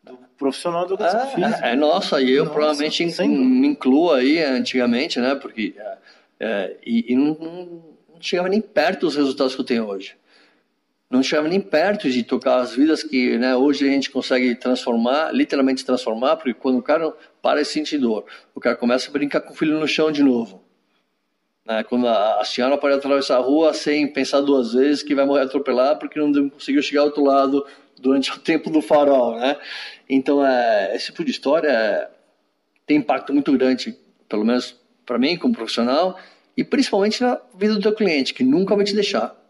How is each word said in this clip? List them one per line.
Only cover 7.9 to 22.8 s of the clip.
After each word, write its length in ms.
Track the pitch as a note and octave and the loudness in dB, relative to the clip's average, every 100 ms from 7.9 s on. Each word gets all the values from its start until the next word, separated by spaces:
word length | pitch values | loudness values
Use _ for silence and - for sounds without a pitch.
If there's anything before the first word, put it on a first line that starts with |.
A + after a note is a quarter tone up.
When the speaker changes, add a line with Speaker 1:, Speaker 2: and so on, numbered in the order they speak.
| - _ | -20 _
Speaker 2:
não 80 | E3+ | -14
chegava 260 | - F3 F#3 | -6 -4 0
nem 140 | G3+ | -2
perto 400 | - - D#3 F#3+ | 0 -2 0 0
dos 140 | E3+ C#3+ | -2 0
resultados 380 | C#3 B2+ C3 C3 | 0 0 -2 -2
que 60 | |
eu 40 | B2 | -4
tenho 200 | A#2+ G#2+ | -4 -4
hoje. 300 | G2 G2 - _ _ _ _ _ _ _ _ _ | -8 -12 -20 _ _ _ _ _ _ _ _ _
Não 140 | B2+ | 0
chegava 240 | C3+ D#3 D#3 | 2 0 0
nem 120 | F#3+ | -2
perto 500 | G3 D3+ F3+ G#3 - | 0 0 0 0 -2
de 120 | B2 | -2
tocar 340 | A#2 C3 C3 B2+ | -2 -2 2 0
as 180 | B2 A#2 | 0 0
vidas 260 | D3+ D3+ | 2 2
que, 360 | - C3 B2 A#2 | 0 -2 0 0
né, 160 | B2+ B2+ | 0 2
hoje 320 | C#3+ C3+ C#3 | 2 2 0
a 40 | |
gente 200 | C#3 C3 | 0 -2
consegue 420 | B2+ - B2+ B2+ A#2+ | -6 -2 0 0 0
transformar, 760 | B2+ B2+ - A#2 A#2 C#3+ D#3 | -2 -2 0 0 0 0 0
literalmente 500 | B2 D3 C#3+ C3+ C3 | -2 0 2 0 0
transformar, 520 | - B2+ - A2+ C3 D#3+ | -2 -2 -2 -2 0 0
porque 180 | C3 | -2
quando 240 | A2 C3+ B2+ | -4 -2 -2
o 60 | |
cara 280 | A#2+ D#3 D#3+ - - _ | 0 0 0 -6 -20 _
para 200 | B2 C#3 | -2 0
de 40 | D3 | -2
sentir 300 | D#3 D3 D3+ | -4 -4 -2
dor, 280 | A#2+ G#2+ - - _ | -2 -2 -8 -20 _
o 60 | - | -4
cara 160 | B2 G#2 | -4 0
começa 340 | A#2+ B2+ - | 0 0 -2
a 20 | |
brincar 300 | C#3+ C#3+ D3+ | -4 -2 -4
com 100 | - | -6
o 40 | - | -4
filho 240 | D#3 D#3 | -2 0
no 80 | D3+ | -2
chão 240 | - D#3 | 0 0
de 100 | D3 | 2
novo. 420 | C#3+ A#2+ A2+ - _ _ _ _ _ _ _ _ _ _ - | 2 2 -4 -12 _ _ _ _ _ _ _ _ _ _ -6
Né, 180 | A2 | -6
quando 240 | A2 B2 A#2+ | -2 0 2
a, 320 | A2 G#2+ G#2 | 2 2 0
a 60 | A2 | -2
senhora 320 | - B2+ | -2 0
pode 160 | C#3+ | 0